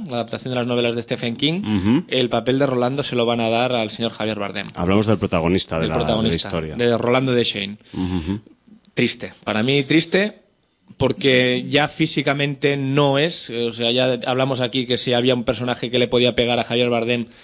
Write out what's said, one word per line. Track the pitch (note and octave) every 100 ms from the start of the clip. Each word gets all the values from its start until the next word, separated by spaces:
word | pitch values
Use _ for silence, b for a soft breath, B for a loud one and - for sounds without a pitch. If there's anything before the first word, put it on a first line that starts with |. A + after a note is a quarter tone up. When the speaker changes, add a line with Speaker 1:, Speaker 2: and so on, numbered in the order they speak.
| G3
Speaker 1:
la | A#2+
adaptación | A2+ A2+ C3
de | B2+
las | A#2+
novelas | A#2+ A#2+ A#2
de |
Stephen | A#2 A#2+ B2 A#2
King, | C#3+ F3
Speaker 2:
Ujú. | G3+ G#2 F#2+ C3 F3+
Speaker 1:
el | B2+ B2+
papel | A#2 A#2 C3
de | C#3
Rolando | B2 A#2+ C#3
se | C#3 B2
lo | A#2
van | A#2
a | A2+
dar | A2+ B2
al | B2 A2
señor | - A#2
Javier | - G#2+ G#2
Bardem. | G2 G2+ F2+ -
Speaker 2:
Hablamos | F2 G2+ A2+
del | G2+
protagonista | G2 F2 E2 F#2 - E2
de |
Speaker 1:
Del | D#2
Speaker 2:
la, | D#2+
de |
la | D#2
Speaker 1:
protagonista, | A2 A2 E2 G2+
Speaker 2:
historia. | F2+ D#2 E2
Speaker 1:
de | A#2+ A2+
Rolando | A#2 B2+ C3
de | A#2+
Shane. | A2+ G#2 G2 G#2 -
Speaker 2:
Ujú. | D#2+ F#2 F2+ D#2 G#2 - - _ - _
Speaker 1:
Triste. | - A#2+ - - -
Para | - G#2+
mí | A#2+ C#3+
triste, | C3+ D#3 D#3+ F#3 G#3 - _ _ _ _ _ -
porque | C3 B2+ C#3 B2+ B2+ B2+ C3
ya | C#3 D3
físicamente | - D#3 - C#3+ C#3 C#3+ C#3 D3 C#3
no | C3+ C#3 C#3+ C#3
es, | D#3+ - -
o | A#2 A#2
sea, | A2+ A#2
ya | B2 B2+ B2 A#2+
hablamos | B2+ C3+ B2+
aquí | B2 C3 A#2+
que | A#2+
si | -
había | A#2+ B2
un | B2 A#2
personaje | A2+ B2 A#2+ B2
que | B2
le | B2
podía | B2 A#2+ A2+
pegar | A#2+ A#2+
a |
Javier | A2+ A#2+ B2
Bardem | A#2+ A2+ A#2+ A2+ B